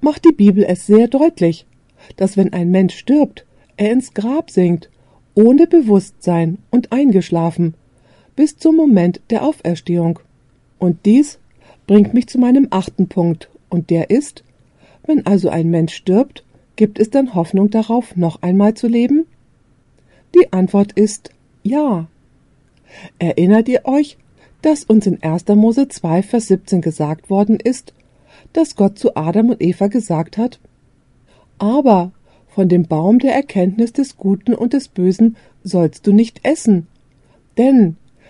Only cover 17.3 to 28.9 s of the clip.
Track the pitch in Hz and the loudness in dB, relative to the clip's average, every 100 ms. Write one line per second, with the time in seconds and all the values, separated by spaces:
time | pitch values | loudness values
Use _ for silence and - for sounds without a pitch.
17.3 | 185 165 190 208 220 214 240 - 180 170 | -4 -2 0 0 -2 -2 -4 -4 -4 -4
18.3 | - 180 190 202 220 240 233 254 294 330 | -4 -2 0 0 0 -2 0 0 0 -2
19.3 | _ _ _ _ _ _ _ _ _ _ | _ _ _ _ _ _ _ _ _ _
20.3 | 349 - 185 190 202 202 - 214 - - | 2 2 0 0 0 -2 -2 -2 -4 -20
21.3 | _ _ _ 202 285 294 180 165 _ _ | _ _ _ -6 -4 -2 -4 -8 _ _
22.3 | _ _ _ _ _ _ - - - 170 | _ _ _ _ _ _ -20 -20 -6 -4
23.3 | - 180 220 226 247 - 277 294 - _ | 0 2 2 2 -2 -2 -2 -2 -8 _
24.3 | _ _ _ 311 294 - 220 202 - 160 | _ _ _ -2 -2 0 0 0 -4 -4
25.3 | 170 - 208 220 233 269 - 165 170 196 | -4 0 2 2 0 -4 -6 -4 -4 -2
26.3 | 240 233 185 - 185 160 156 151 156 - | -4 -2 -2 -2 -4 -4 -4 -6 -8 -4
27.3 | 196 208 220 247 247 - _ _ _ _ | -2 0 -2 -4 -6 -12 _ _ _ _
28.3 | _ _ 330 311 - 196 | _ _ -4 -4 -2 -2